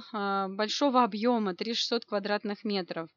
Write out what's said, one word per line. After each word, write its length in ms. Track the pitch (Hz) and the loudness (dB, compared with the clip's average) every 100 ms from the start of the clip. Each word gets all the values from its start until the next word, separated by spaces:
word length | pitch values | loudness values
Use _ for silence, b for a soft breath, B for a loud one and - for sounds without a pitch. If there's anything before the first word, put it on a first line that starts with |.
| - | -6
э, 340 | 214 202 196 190 | -4 -2 0 -2
большого 540 | 196 214 - 285 254 | -2 -2 2 4 6
объема, 520 | 240 208 233 233 202 175 | 4 2 2 2 0 -2
три 180 | 220 | -4
шестьсот 320 | 233 - 233 - | -2 -2 -4 -2
квадратных 580 | 208 202 208 208 202 214 | -4 -2 -2 -2 -4 -2
метров. 440 | 202 170 170 165 | -2 -2 -8 -10